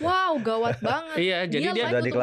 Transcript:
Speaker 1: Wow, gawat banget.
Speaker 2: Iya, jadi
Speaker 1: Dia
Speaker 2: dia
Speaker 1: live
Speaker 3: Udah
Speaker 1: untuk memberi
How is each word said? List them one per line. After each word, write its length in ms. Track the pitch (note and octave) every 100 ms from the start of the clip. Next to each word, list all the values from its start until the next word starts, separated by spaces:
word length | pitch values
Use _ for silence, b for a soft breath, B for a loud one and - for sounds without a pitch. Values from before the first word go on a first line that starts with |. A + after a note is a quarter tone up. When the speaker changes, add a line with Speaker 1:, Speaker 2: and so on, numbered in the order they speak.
Speaker 1:
Wow, 280 | D#4+ F#4 F#4 D4+
gawat 380 | A3 A3+ A#3 -
banget. 360 | A3 C#4+ D#4+ G3+
Speaker 2:
Iya, 220 | F#3 F3 F3+
jadi 160 | D3
Speaker 1:
Dia 80 | D#3
Speaker 2:
dia 80 | G#3+
Speaker 1:
live 80 | A#3
Speaker 3:
Udah 0 | B2
Speaker 1:
untuk 0 |
memberi 160 | A#2 A#2+